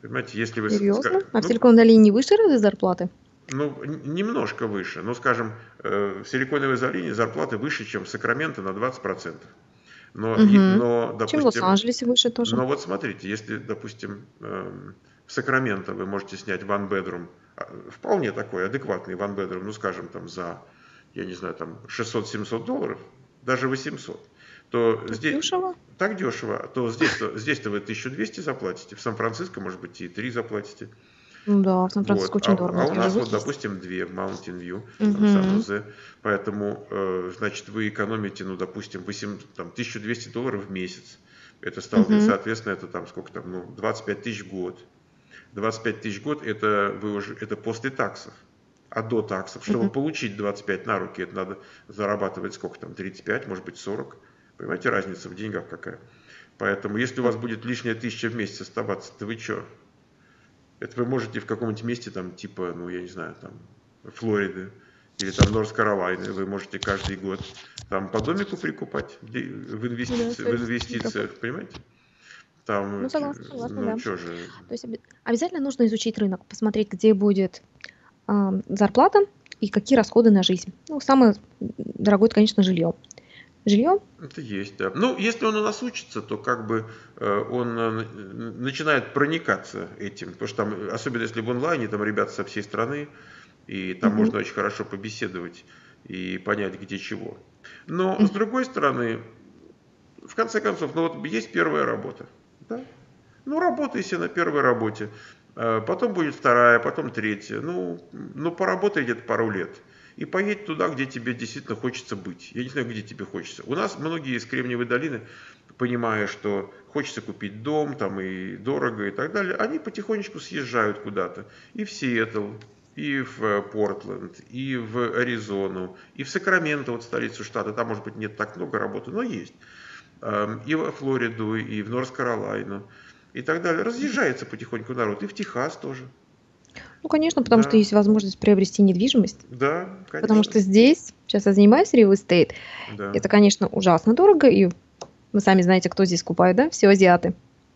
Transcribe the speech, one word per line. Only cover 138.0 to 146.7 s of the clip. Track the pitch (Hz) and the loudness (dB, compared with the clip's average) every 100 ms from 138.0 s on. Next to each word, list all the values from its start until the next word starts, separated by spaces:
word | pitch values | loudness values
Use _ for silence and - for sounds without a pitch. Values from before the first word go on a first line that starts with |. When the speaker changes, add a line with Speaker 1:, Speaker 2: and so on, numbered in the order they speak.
| 208 214 196 - | 6 4 2 2
Speaker 2:
приобрести | 208 196 190 - | 6 6 6 6
недвижимость. | 196 175 254 254 185 - - | 6 6 4 4 4 -2 -16
Speaker 1:
Да, | 123 139 165 190 - - 156 | 0 0 0 -6 -12 -10 -2
Speaker 2:
Потому | 220 214 | 4 6
Speaker 1:
конечно. | |
Speaker 2:
что | 202 220 | 6 4
здесь, | 190 202 254 339 - - - | 6 10 10 8 0 -16 -2
сейчас | 202 202 | 2 6
я | |
занимаюсь | 196 202 269 415 | 10 10 10 8
real | 247 202 | 8 10
estate, | 196 - 175 - - - - - | 8 6 6 6 2 -14 -14 -12
Speaker 1:
Да. | 107 196 | -8 -4
Speaker 2:
это, | 208 196 | 0 6
конечно, | 208 202 - 196 | 8 8 6 0
ужасно | - 185 165 214 247 | 2 4 6 6 8
дорого, | 392 330 285 | 8 10 8
и | 196 180 - _ _ - _ _ | 8 6 2 _ _ -18 _ _
вы | 202 | 2
сами | 196 190 | 6 8
знаете, | 180 185 180 | 8 6 4
кто | - 190 | 2 2
здесь | 175 | 2
скупает, | - 175 185 185 | 0 4 6 6
да? | |
Все | 311 | 4